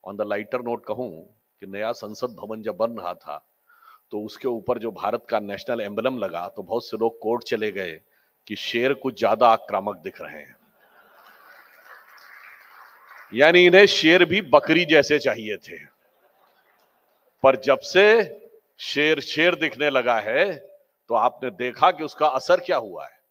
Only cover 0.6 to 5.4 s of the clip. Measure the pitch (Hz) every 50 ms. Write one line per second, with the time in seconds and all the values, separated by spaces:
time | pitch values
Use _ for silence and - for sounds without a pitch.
0.6 | 120 120 120 117 _ - 107 113 127 113 82 80 90 104 _ _ _ _ _ _
1.6 | 98 95 95 101 107 110 120 - - 104 107 - - 123 113 87 - 104 110 110
2.6 | 107 110 101 90 110 117 120 107 90 87 90 - _ 78 76 76 _ _ _ _
3.6 | _ _ _ _ _ - - _ _ _ - 104 104 110 - - - 131 120 113
4.6 | 95 - 123 117 107 113 98 - - 101 110 117 _ - 120 107